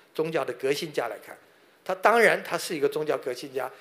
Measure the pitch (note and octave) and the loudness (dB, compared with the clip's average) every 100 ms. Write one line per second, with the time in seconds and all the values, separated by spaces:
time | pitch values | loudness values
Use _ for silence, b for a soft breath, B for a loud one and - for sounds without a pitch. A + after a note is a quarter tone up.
0 | b - D#3+ D#3 C3 - C3+ D3 D#3+ D3 | b -4 -2 -2 -2 -2 0 0 -2 -4
1 | A#2 G2+ - - b b b b - F#3 | -4 -6 -14 -18 b b b b -6 2
2 | G#3 A#3 G3 F3+ F#3+ E3+ - D#3 C#3+ D3+ | 4 6 6 4 0 -4 -4 0 0 0
3 | D3+ C3 C3+ B2 C#3+ C3 B2+ B | -2 -4 -4 -8 -8 -6 -6 B